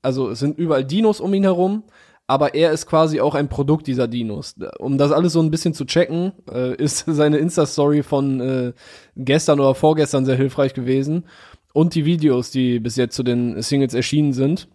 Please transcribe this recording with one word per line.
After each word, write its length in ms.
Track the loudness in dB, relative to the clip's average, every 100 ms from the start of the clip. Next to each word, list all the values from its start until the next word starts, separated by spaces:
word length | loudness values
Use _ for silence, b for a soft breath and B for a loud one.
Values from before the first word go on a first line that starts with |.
also 280 | -4 -2 -4
es 100 | -2
sind 180 | -4 -2
überall 280 | 0 0 0
Dinos 340 | 0 2 0
um 140 | -2
ihn 100 | 0
herum, 400 | 2 2 0 -2 -8 b b b -2
aber 280 | 0 0 2
er 160 | 2
ist 140 | 2 0
quasi 320 | 2 2 2
auch 160 | 0 0
ein 140 | -4
Produkt 360 | -2 0 0 0
dieser 200 | -2 -2
Dinos. 480 | -2 -6 -8 -12 -12 -14 -8
Um 180 | -4 2
das 140 | 4
alles 220 | 4 2
so 80 | 2
ein 100 | 2
bisschen 220 | 0 -2
zu 100 | -4 -2
checken, 460 | 0 0 -2 -4 -8 -10
äh, 240 | -6 -4 -2
ist 240 | -2 -2
<laughs> 80 | -2
seine 300 | 2 4 4
Insta-Story 640 | 0 0 -2 0 2 2
von, 360 | 0 -2 0 -2
äh, 340 | -2 -4 -4 -8 B B B -10
gestern 420 | 0 0 2 4
oder 160 | 4 4
vorgestern 480 | 2 2 0 0 0
sehr 120 | 0
hilfreich 360 | 0 0 -2
gewesen. 520 | 0 -2 -2 0 -4 -6 B B B _
Und 200 | 0 2
die 120 | 2 0
Videos, 440 | 2 2 0 -2
die 280 | 0 0 0
bis 160 | -2 -2
jetzt 200 | -2 -2
zu 80 |
den 380 | -2 0 -2 -4
Singles 320 | -2 0 0
erschienen 380 | -2 0 0 0
sind. 380 | 0 0 -2 -8